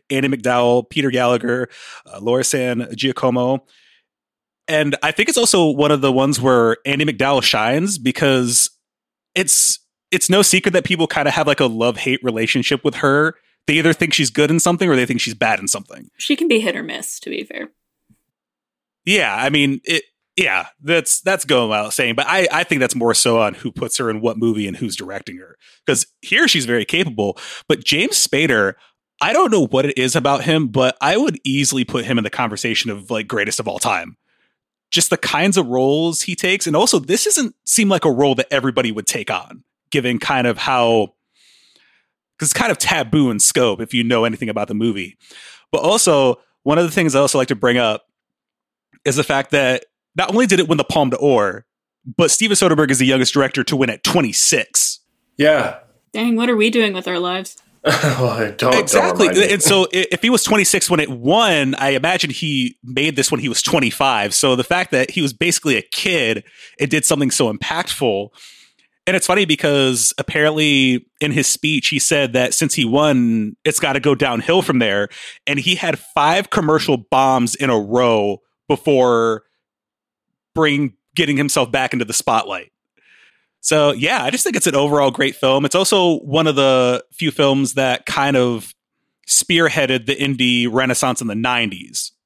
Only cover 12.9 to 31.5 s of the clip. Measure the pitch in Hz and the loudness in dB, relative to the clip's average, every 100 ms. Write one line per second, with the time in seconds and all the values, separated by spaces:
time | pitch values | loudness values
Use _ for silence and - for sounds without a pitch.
12.9 | 131 143 139 156 - _ _ - 151 160 | 0 2 2 0 -4 _ _ -2 2 2
13.9 | 160 170 - 131 131 147 165 175 175 185 | 2 0 0 0 2 2 2 2 0 2
14.9 | 135 123 123 - 110 113 101 95 98 - | 2 2 -2 -4 -2 -2 -2 -4 -6 -8
15.9 | - - - - 285 320 226 214 175 160 | -20 -20 -10 -4 -2 0 0 0 -6 -8
16.9 | 143 175 - - - - - - _ _ | -12 -12 -14 -10 -10 -10 -14 -16 _ _
17.9 | _ _ _ _ _ _ _ _ _ _ | _ _ _ _ _ _ _ _ _ _
18.9 | _ - 202 131 101 131 147 143 139 - | _ -2 0 0 -2 0 0 0 -2 -4
19.9 | 165 - _ _ - 170 95 87 _ 143 | -4 -6 _ _ -4 -2 -2 -6 _ -2
20.9 | 170 - - 185 185 - 139 113 107 104 | 0 0 -2 -2 -2 0 0 2 -2 -2
21.9 | - 127 117 143 180 175 156 175 151 127 | -2 -2 -2 -2 0 0 0 -2 0 0
22.9 | 131 117 110 - 117 107 95 123 - 120 | 0 0 2 2 2 2 -2 -10 -8 -6
23.9 | - 120 110 113 110 117 107 101 90 117 | -4 -4 -4 -4 -2 0 0 -4 -6 -8
24.9 | 90 92 98 - 87 92 _ _ _ - | -8 -12 -12 -14 -16 -20 _ _ _ -2
25.9 | 139 - _ - 226 311 165 123 120 107 | -2 -4 _ -4 0 0 0 0 -2 -2
26.9 | 165 175 110 101 - - - - 151 - | -2 -2 -2 -4 -6 -12 -12 -4 -4 0
27.9 | 147 240 - - 139 156 117 98 - _ | -2 0 -2 -2 0 2 2 0 -4 _
28.9 | _ _ _ 156 269 349 214 147 131 139 | _ _ _ -2 2 2 2 2 0 0
29.9 | 135 127 165 135 143 143 160 143 110 127 | -2 -2 0 0 0 0 0 0 0 0
30.9 | - 139 196 285 156 - | 0 0 0 0 -2 -4